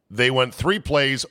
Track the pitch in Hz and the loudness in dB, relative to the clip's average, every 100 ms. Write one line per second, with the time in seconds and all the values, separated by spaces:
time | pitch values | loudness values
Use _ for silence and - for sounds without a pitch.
0 | _ 104 123 131 127 - 160 202 - 147 | _ 0 2 2 0 -2 -2 -2 0 0
1 | 139 135 - | 0 -2 -6